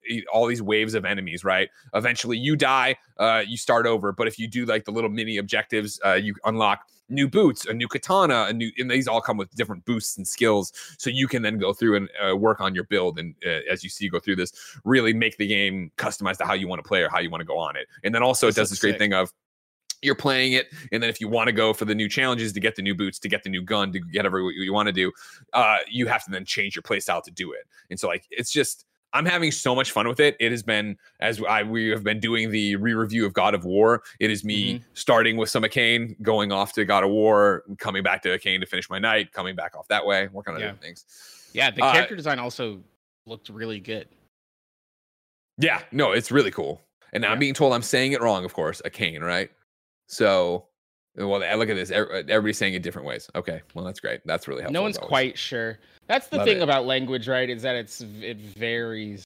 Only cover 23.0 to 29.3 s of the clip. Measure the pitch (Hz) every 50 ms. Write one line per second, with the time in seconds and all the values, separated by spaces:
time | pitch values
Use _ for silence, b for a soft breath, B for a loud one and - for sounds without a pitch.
23 | 98 95 - - - 98 104 98 - 98 95 90 90 90 113 104 98 98 90 95
24 | 85 87 80 101 101 95 92 95 92 92 - 85 95 95 98 104 104 104 92 95
25 | 92 90 B B B B B B B B - 120 120 110 107 - - - 117 123
26 | 123 113 120 110 - 90 95 92 95 - - 113 101 101 - 85 - - 110 95
27 | - - 87 85 - - 87 - 92 80 64 - - b b b b b 92 92
28 | - 92 87 95 _ _ - 120 123 - - 147 135 - - - _ _ _ _
29 | _ _ - 135 156 180